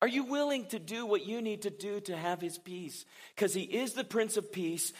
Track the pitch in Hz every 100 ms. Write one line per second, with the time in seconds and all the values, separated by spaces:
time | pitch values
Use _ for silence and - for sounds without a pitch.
0 | 247 254 254 285 294 269 226 220 160 226
1 | 233 208 190 233 220 208 202 143 202 202
2 | 196 165 175 175 170 170 180 180 160 -
3 | - - - - 196 185 - 226 254 254
4 | 254 226 220 214 208 185 165 170 - -